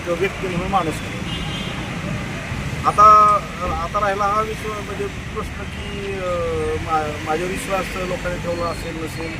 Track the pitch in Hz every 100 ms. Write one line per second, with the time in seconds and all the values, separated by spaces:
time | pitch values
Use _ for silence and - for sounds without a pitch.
0 | 170 170 190 - 190 175 185 196 165 -
1 | - - - - - - - - - -
2 | - - - - - - - - - 160
3 | 214 214 208 208 - - 180 170 165 208
4 | 202 196 202 214 220 220 214 208 202 202
5 | 202 190 - 185 - - 196 - 196 202
6 | - 381 180 175 170 160 156 156 160 160
7 | 151 151 156 156 180 190 - 190 180 196
8 | 185 175 180 175 170 170 170 160 170 160
9 | 160 151 165 160